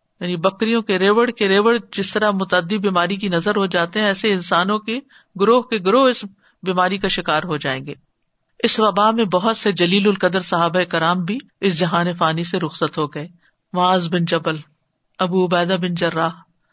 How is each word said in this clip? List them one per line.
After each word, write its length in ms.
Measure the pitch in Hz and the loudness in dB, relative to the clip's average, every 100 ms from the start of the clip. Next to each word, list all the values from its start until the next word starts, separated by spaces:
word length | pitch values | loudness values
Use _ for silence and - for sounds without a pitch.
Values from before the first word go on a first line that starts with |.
| _ _ | _ _
یعنی 160 | 180 175 | -6 -2
بکریوں 460 | 190 190 220 233 | -2 0 0 0
کے 160 | 220 185 | 0 2
ریوڑ 320 | 196 214 247 | 2 4 2
کے 180 | 233 202 | 0 2
ریوڑ 300 | 196 220 240 - | 4 4 0 -2
جس 200 | - 190 | -6 -4
طرح 180 | 214 214 | 0 0
متعدی 480 | 190 185 180 170 214 | 0 0 0 0 -2
بیماری 380 | 196 180 175 196 | 0 0 0 -2
کی 120 | 202 | -2
نظر 280 | 170 190 208 | -2 0 0
ہو 100 | 196 | 0
جاتے 340 | 175 170 214 | 0 -2 0
ہیں، 60 | 208 | -2
ایسے 260 | 190 220 | 0 0
انسانوں 460 | 185 170 170 190 214 | -2 0 0 2 -2
کے 220 | 214 247 - _ _ 175 | -4 -8 -10 _ _ 0
گروہ 220 | 202 247 | 4 4
کے 160 | 233 220 | 2 -2
گروہ 300 | 180 240 262 | 2 4 4
اس 160 | 240 196 - _ _ | 2 -6 -16 _ _
بیماری 360 | 180 180 185 196 | -2 0 0 0
کا 100 | 196 | -2
شکار 340 | - 170 156 | -2 -2 -2
ہو 140 | 175 147 | -2 -4
جائیں 300 | 143 131 143 | -4 -6 -8
گے۔ 80 | - _ _ _ _ _ - | -16 _ _ _ _ _ -4
اس 220 | 226 - | -2 2
وبا 300 | 214 190 214 | 2 4 2
میں 140 | 226 | 2
بہت 320 | 208 180 226 220 | 2 2 0 0
سے 160 | 208 | -2
جلیل 360 | 175 175 196 202 | 0 2 4 2
القدر 320 | 196 180 185 | 2 0 0
صحابہ 440 | 175 170 170 180 | -2 0 2 0
کرام 400 | 175 170 165 185 | 0 0 0 0
بھی 140 | 175 247 - _ | -2 -6 -8 _
اس 180 | 196 165 | -2 0
جہان 360 | 175 170 175 | 0 0 -2
فانی 300 | 175 165 160 | 0 0 0
سے 140 | 170 185 | -4 -4
رخصت 400 | 160 - 156 - | -4 -4 -4 -2
ہو 80 | 147 | -6
گئے۔ 220 | 151 170 _ _ _ _ | -6 -12 _ _ _ _
معاذ 360 | 180 180 185 165 | 0 2 2 0
بن 160 | 180 | -2
جبل، 320 | 170 165 165 156 - _ _ _ _ - | 0 -2 -2 -6 -10 _ _ _ _ -6
ابو 260 | 185 185 | -2 0
عبیدہ 300 | 180 175 175 | 2 2 0
بن 200 | 185 180 | -2 -2
جراح، 360 | 170 170 160 165 170 _ _ _ | -2 -2 0 -2 -4 _ _ _